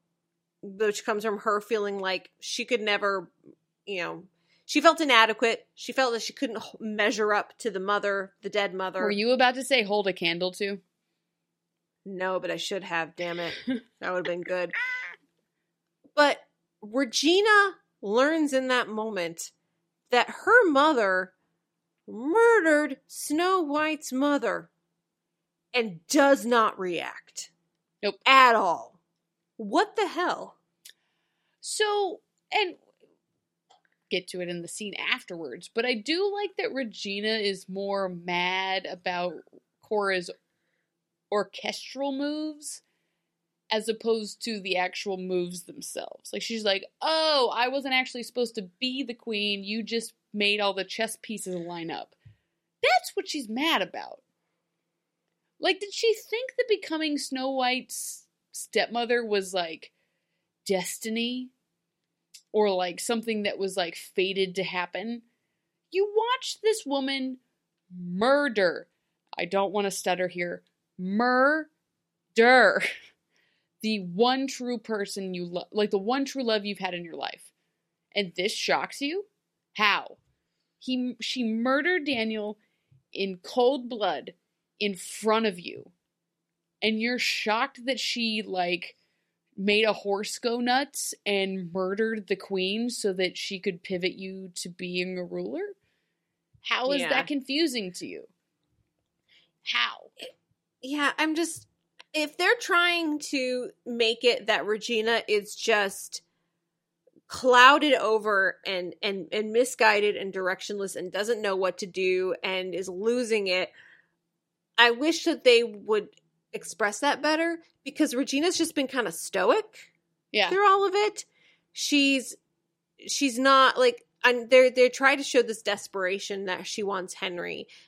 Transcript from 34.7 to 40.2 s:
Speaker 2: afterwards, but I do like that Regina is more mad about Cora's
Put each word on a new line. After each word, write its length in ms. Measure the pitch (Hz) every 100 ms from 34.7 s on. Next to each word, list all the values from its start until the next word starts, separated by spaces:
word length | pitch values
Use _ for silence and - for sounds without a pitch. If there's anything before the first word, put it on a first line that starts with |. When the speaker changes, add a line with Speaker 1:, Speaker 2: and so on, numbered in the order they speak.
| - 208
Speaker 2:
afterwards, 760 | - 175 247 - 170 151 131 -
but 120 | 226
I 100 | 247
do 380 | 233 240 339 403
like 220 | 403 403 392
that 160 | 359
Regina 560 | 262 233 - 202 202 214
is 400 | 220 202 185 -
more 400 | 190 196 196 185
mad 800 | 175 175 175 180 190 190 190 180
about 440 | 180 185 180 180 156 - - _ _
Cora's 480 | - 214 196 185